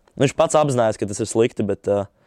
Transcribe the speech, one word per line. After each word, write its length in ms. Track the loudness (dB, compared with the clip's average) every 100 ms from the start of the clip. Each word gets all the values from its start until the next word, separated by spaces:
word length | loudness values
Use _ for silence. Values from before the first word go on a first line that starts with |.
| _
Nu, 140 | -2 0
viņš 80 | 0
pats 200 | 2 2
apzinājās, 400 | 2 2 0 -2
ka 80 | -6
tas 160 | -6
ir 80 | -4
slikti, 360 | 0 0 0 -4
bet, 200 | -4 -2
ā, 180 | -4 -4 _